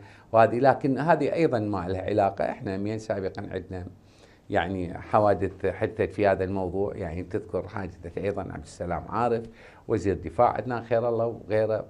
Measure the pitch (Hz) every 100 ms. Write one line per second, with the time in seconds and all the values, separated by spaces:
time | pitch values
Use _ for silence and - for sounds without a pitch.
0 | - - - 113 113 117 135 131 147 131
1 | 151 160 139 - 160 123 104 101 87 95
2 | - 104 98 - 62 - 104 95 101 110
3 | - 101 95 98 92 92 92 92 90 -
4 | - - - - - 101 87 95 87 82
5 | - 113 104 95 95 - 95 - 110 -
6 | 95 - 101 95 95 98 92 95 101 -
7 | 90 85 87 104 - 92 87 107 95 87
8 | 87 87 95 98 95 87 73 - 87 82
9 | 82 104 120 113 113 - - - - 110
10 | 98 - 80 - 120 - 117 120 113 117
11 | 120 113 117 107 - 107 107 107